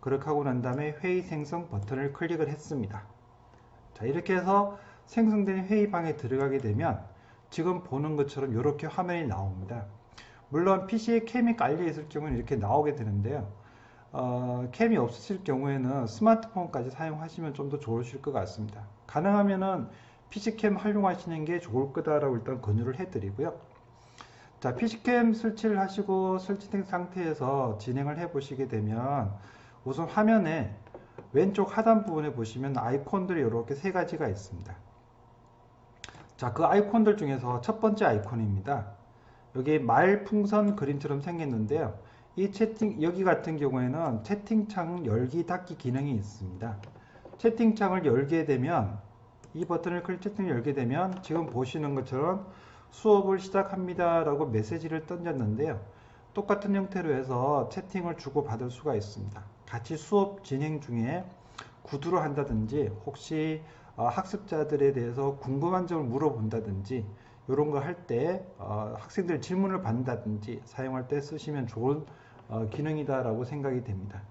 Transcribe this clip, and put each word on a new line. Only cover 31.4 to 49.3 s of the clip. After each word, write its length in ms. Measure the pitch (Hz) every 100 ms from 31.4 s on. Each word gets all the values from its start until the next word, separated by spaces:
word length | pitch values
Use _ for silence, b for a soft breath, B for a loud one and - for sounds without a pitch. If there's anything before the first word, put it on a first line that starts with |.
| 190 202 196 -
하단 280 | 226 220
부분에 280 | 196 156 151
보시면 440 | 120 110 123 135 131
아이콘들이 640 | 113 135 - 196 185 170
이렇게 360 | 123 117 117 139
세 160 | 196
가지가 360 | 180 165 156 143
있습니다. 460 | 101 - 87 - - - - - - - - - - - - - - - B B -
자, 160 | 123
그 120 | 107
아이콘들 520 | 156 190 202 233 214 208
중에서 440 | 147 135 120 123
첫 200 | - 214
번째 260 | 220 202 196
아이콘입니다. 800 | 107 - 120 107 98 98 139 101 - - B B B B
여기 240 | 131 131 151
말풍선 960 | 127 123 175 202 202 214 202 208 202
그림처럼 460 | 202 139 139 143 143
생겼는데요. 720 | 143 175 151 117 107 147 131 98 B B B -
이 120 | 196
채팅, 500 | 196 220 - 214 165
여기 200 | 160 180
같은 360 | 185 165 - 156
경우에는 680 | 143 127 123 147 165 110
채팅창 800 | - 202 - 220 208 - 165 180
열기 400 | 139 107 127 160
닫기 320 | 170 180 180 160
기능이 380 | 127 127 143
있습니다. 640 | 120 101 - 95 90 117 101 - B B B B -
채팅창을 720 | 233 226 226 214 202 185 151
열게 400 | 120 139 165 147
되면, 520 | 131 131 170 101 101 - - -